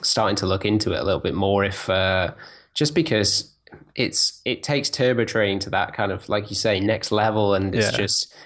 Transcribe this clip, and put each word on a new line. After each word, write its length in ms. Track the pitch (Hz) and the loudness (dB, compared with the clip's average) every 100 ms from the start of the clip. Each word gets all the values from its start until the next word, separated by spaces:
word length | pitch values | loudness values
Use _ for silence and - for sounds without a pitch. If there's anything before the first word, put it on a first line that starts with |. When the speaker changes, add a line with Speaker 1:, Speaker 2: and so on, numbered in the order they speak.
Speaker 1:
starting 340 | - - 107 101 | -2 0 0 0
to 100 | 92 | 0
look 200 | 92 104 | 0 2
into 260 | 107 104 | 0 0
it 60 | 85 | -2
a 40 | |
little 200 | 95 85 | 0 0
bit 120 | 82 | 0
more 300 | 76 98 101 | -2 2 2
if, 240 | 98 92 - | 2 -2 -2
uh, 460 | 95 95 95 90 - - - _ | 0 2 2 -2 -6 -18 -20 _
just 200 | - 147 | -2 0
because 560 | 151 160 110 101 - - _ - - - | 2 2 2 2 0 -4 _ -20 -20 -12
it's, 480 | - 123 - - - | -4 -2 0 0 -2
it 180 | 123 123 | -6 -4
takes 280 | - 147 143 | -2 -2 -2
turbo 340 | - 131 127 | 0 2 2
training 360 | 113 113 101 98 | 0 2 0 0
to 100 | 98 | -2
that 240 | 98 - | -2 -2
kind 180 | - 104 | -2 -4
of, 160 | 95 - | -4 -4
like 220 | 104 101 | -4 -4
you 40 | 98 | -2
say, 240 | 113 98 | 0 0
next 300 | 101 110 - | 0 -2 0
level, 420 | 107 110 107 104 | 0 2 2 2
and 200 | 98 98 | 2 0
it's 180 | 101 104 | 0 0
Speaker 2:
Yeah. 40 | - | 0
Speaker 1:
just, 380 | 98 - - - | 0 -2 -4 -10